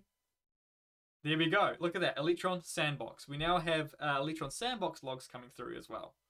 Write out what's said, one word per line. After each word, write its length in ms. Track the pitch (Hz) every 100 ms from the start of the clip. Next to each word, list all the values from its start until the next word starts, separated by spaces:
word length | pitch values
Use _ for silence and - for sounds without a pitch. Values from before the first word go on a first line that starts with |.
| - _ _ _ _ _ _ _ _ _ _ _ 147
There 120 | 160
we 120 | 160
go. 240 | 196 160 120
Look 160 | 170 180
at 60 |
that, 160 | 156 135
Electron 440 | 160 175 185 180
Sandbox. 640 | - - 151 139 113 - -
We 100 | 143
now 200 | 165 175
have, 380 | 165 156 151 -
uh, 180 | 147 139
Electron 300 | 151 160 139
Sandbox 520 | - 240 240 175 -
logs 240 | 135 131 -
coming 220 | 123 123
through 280 | - 120 120
as 120 | -
well. 260 | 107 - - _